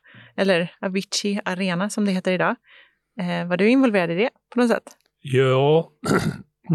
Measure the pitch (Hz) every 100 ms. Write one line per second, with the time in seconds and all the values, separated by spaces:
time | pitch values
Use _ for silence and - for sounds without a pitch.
0 | _ - - - 196 170 175 - 196 190
1 | - - 202 202 - 185 190 175 202 -
2 | 202 185 190 180 165 240 _ - _ _
3 | _ - 175 175 175 180 208 269 262 202
4 | 170 170 247 _ _ 240 240 - - _
5 | _ _ 139 131 131 131 143 160 160 _
6 | - - - - - _ -